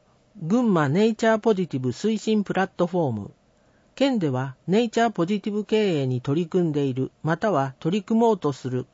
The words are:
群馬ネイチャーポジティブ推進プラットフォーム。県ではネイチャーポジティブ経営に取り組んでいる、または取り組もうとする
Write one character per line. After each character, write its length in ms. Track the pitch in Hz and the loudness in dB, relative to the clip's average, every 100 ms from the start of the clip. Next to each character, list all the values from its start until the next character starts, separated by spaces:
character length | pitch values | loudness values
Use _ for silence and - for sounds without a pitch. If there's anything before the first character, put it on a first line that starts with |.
| _ _ _ 208 | _ _ _ -12
群 280 | 160 233 240 | -2 0 2
馬 180 | 175 147 | 2 2
ネ 180 | 156 220 | 2 2
イ 80 | |
チ 140 | 220 226 | 2 2
ャ 60 | |
ー 40 | 220 | 2
ポ 160 | 233 | 2
ジ 140 | 196 180 | 0 0
テ 80 | 135 | -2
ィ 40 | |
ブ 100 | 127 | -4
推 280 | 117 208 220 | -2 -2 -2
進 240 | - 220 | 0 0
プ 120 | 196 | 0
ラ 120 | 180 190 | -2 -2
ッ 40 | - | -2
ト 120 | 175 | -2
フ 180 | 175 151 | 0 -2
ォ 40 | |
ー 20 | |
ム。 180 | 107 101 - _ _ _ _ _ | -2 -8 -16 _ _ _ _ _
県 240 | - 277 247 | -2 0 2
で 120 | 160 | 0
は 260 | 127 135 131 - | -2 -4 -8 0
ネ 160 | 196 | 0
イ 60 | 240 | 2
チ 100 | 233 | 2
ャ 60 | 233 | 0
ー 40 | |
ポ 140 | 220 170 | 0 -2
ジ 140 | 208 | -2
テ 100 | 214 | -4
ィ 20 | |
ブ 120 | 208 | -6
経 360 | 202 214 208 156 | -2 0 2 0
営 60 | 131 | 0
に 120 | 127 | -2
取 220 | 127 143 | -2 -2
り 60 | 170 | 0
組 220 | 185 175 | 0 0
ん 20 | |
で 140 | 147 139 | 0 -2
い 60 | |
る、 200 | 127 131 _ | -2 -6 _
ま 140 | 151 165 | -4 -2
た 160 | 220 | 0
は 240 | 160 135 - | 0 -2 -4
取 200 | 165 208 | -2 -2
り 40 | |
組 160 | 190 226 | 0 2
も 140 | 233 | 2
う 60 | 220 | 2
と 140 | 147 | -2
す 160 | 135 131 | -4 -4
る 180 | 127 127 | -6 -6